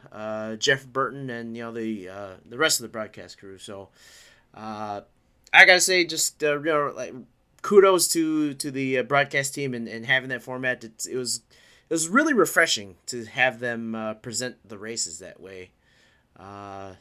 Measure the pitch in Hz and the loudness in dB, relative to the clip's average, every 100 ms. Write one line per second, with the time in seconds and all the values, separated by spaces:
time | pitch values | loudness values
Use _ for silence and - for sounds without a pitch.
0 | - 104 107 107 110 110 143 135 135 123 | -16 -12 -8 -6 -6 -2 0 0 0 -2
1 | 127 139 135 117 117 117 117 117 110 104 | -2 -4 -8 -8 -8 -10 -8 -6 -6 -6
2 | 92 98 98 92 - 120 156 139 110 113 | -8 -12 -14 -16 -14 0 2 2 -4 -10
3 | 104 104 90 - 98 95 - 98 95 _ | -10 -12 -18 -18 -18 -18 -16 -16 -16 _
4 | - - - _ _ - 110 107 107 101 | -20 -20 -20 _ _ -14 -12 -8 -6 -8
5 | - _ _ _ _ 165 190 180 175 185 | -10 _ _ _ _ 8 10 8 4 2
6 | 160 156 - - 147 147 156 151 143 - | 0 -2 -4 -2 -2 0 0 0 0 -4
7 | 107 123 - _ _ _ - 202 196 180 | -10 -12 -18 _ _ _ 6 8 10 8
8 | - 170 156 156 147 135 147 135 131 127 | 4 2 2 2 0 -4 -6 -2 0 0
9 | 120 143 139 143 139 147 139 120 110 113 | 2 2 2 0 -2 -4 -4 -4 -6 -8
10 | 117 131 131 123 131 127 131 123 113 - | 0 0 0 -6 -6 -4 -4 -4 -8 -12
11 | - 127 120 120 - - - _ _ 160 | -6 -4 -4 -6 -10 -20 -20 _ _ -2
12 | 160 240 320 240 156 - - 110 98 90 | 2 2 4 4 4 4 2 0 -6 -14
13 | - 123 110 123 127 117 123 117 113 110 | -10 -10 -6 0 0 0 -4 -4 -6 -4
14 | 110 110 123 107 123 - 98 101 107 113 | -6 -8 -8 -6 -6 -8 -16 -12 -8 -6
15 | 87 - 90 - 92 95 90 _ _ _ | -6 -8 -16 -16 -16 -16 -18 _ _ _
16 | _ _ _ - 98 101 101 98 98 92 | _ _ _ -20 -16 -14 -12 -12 -14 -16